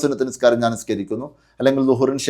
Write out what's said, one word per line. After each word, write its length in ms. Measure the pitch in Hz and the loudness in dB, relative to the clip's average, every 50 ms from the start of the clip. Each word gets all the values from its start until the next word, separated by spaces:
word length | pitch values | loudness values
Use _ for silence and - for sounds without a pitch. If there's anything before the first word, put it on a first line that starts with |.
സുന്നത്ത് 220 | 147 143 135 113 131 127 | 2 -2 -2 -2 -4 -6
നിസ്കാരം 280 | 113 - - 120 117 117 120 | -2 2 4 4 4 4 0
ഞാൻ 80 | 117 117 | -2 -4
നിസ്കരിക്കുന്നു, 500 | 107 - - 110 101 98 - 110 117 135 151 - _ _ _ _ - | -4 -4 -4 -4 -4 -4 -6 -8 -8 -8 -12 -18 _ _ _ _ 0
അല്ലെങ്കിൽ 240 | 123 135 135 139 131 131 | 0 2 2 2 2 2
ളുഹറിന് 320 | 127 113 131 127 139 139 - - | 2 2 2 0 -2 -2 2 4